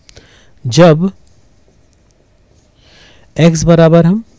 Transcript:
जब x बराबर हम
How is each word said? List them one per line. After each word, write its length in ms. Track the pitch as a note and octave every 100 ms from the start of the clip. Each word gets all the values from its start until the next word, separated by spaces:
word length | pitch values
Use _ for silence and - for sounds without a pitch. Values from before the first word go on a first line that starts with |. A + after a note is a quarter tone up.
| _ - _ _ _ _
जब 460 | B2+ D3 F3 D#3 F#3+ - _ _ _ _ _ _ _ _ _ _ _ _ _ _ _ _ _ _ _ _ _ -
x 280 | E3 D#3+
बराबर 420 | D#3+ E3 D#3+ E3+ E3+
हम 160 | G#3+ -